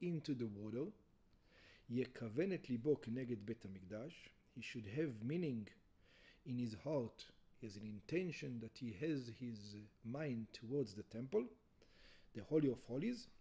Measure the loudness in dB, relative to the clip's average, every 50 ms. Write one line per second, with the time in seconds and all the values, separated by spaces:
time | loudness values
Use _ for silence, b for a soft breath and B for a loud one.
0 | 0 2 2 2 2 2 2 2 2 0 0 -2 -4 -2 0 0 0 -2 -4 -8
1 | -18 -20 -20 -20 -20 -20 B B B B B B B B B B B 0 2 2
2 | 2 0 -2 -4 -6 0 2 2 4 4 2 0 0 0 0 4 6 6 6 6
3 | 4 0 -2 0 0 0 -2 -2 -2 -4 -4 -4 -6 -8 -10 -10 -8 -6 -6 -6
4 | -6 -6 -8 -12 -16 -18 -20 -20 -20 -16 -12 -10 -8 -6 -4 -4 -4 -2 0 2
5 | 2 2 0 0 0 0 2 2 2 2 2 0 -2 -4 -8 -16 -20 -20 -20 B
6 | B B B B B B B B B -2 0 2 2 2 0 -2 0 2 2 2
7 | 2 2 -2 -8 -14 -16 -18 -20 -20 -20 -14 -10 -10 -8 -6 -6 -6 -6 -6 -8
8 | -4 0 2 2 2 2 0 -2 -4 -4 -4 -4 -6 -6 -6 -6 -4 -4 -2 0
9 | 2 2 2 2 0 -2 -6 -6 -6 -4 -4 -6 -8 -8 -10 -10 -12 -12 -16 -10
10 | -8 -6 -4 -2 0 0 0 0 -2 -4 -8 -10 -6 0 0 2 2 0 -2 -6
11 | -10 -8 -6 -6 -2 2 2 2 2 2 -4 -12 -20 -20 -20 B B B B B
12 | B B B B B B -10 -10 0 4 6 6 8 6 4 2 0 -2 0 0
13 | 2 2 0 -2 -6 -12 -16 -20